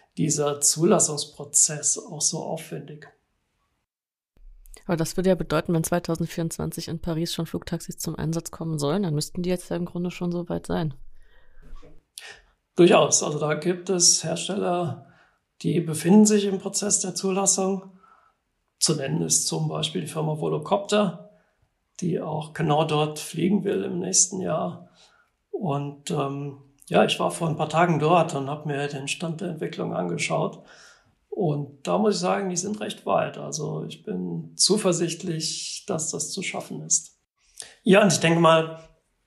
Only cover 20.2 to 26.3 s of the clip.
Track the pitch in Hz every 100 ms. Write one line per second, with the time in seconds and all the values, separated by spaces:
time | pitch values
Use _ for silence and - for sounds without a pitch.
20.2 | 156 156 160 156 - 202 - 208 190 -
21.2 | - _ _ _ _ _ _ - 175 -
22.2 | 160 156 - - 156 147 156 151 151 151
23.2 | - 160 170 202 170 190 196 180 175 190
24.2 | - 190 185 156 180 - - _ _ _
25.2 | _ _ _ 381 185 143 143 143 - 160
26.2 | 139